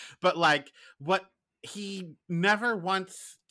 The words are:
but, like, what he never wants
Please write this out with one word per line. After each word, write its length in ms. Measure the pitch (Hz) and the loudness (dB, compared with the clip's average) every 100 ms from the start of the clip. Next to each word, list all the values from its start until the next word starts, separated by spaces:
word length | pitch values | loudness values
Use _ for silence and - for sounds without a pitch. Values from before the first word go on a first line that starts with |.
| - - | -18 0
but, 160 | 180 165 | 0 4
like, 360 | 160 147 - - - - | 4 4 -2 -20 -20 -12
what 280 | 143 190 - _ _ _ | -2 -2 -2 _ _ _
he 520 | - 208 196 196 175 - - | -16 -12 -10 -10 -10 -16 -6
never 480 | 170 196 208 240 214 | 2 2 2 0 -2
wants 640 | 180 190 185 - - - _ | 0 -2 -2 -12 -16 -20 _